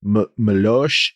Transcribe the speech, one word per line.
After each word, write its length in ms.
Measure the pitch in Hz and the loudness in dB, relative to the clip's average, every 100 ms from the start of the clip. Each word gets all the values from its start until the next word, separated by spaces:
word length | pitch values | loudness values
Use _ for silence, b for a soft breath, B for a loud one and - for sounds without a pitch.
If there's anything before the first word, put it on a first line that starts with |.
M-, 220 | 101 104 101 _ | -2 -2 -2 _
Melosh. 720 | 110 98 101 117 143 - - | -2 2 2 2 0 -2 -4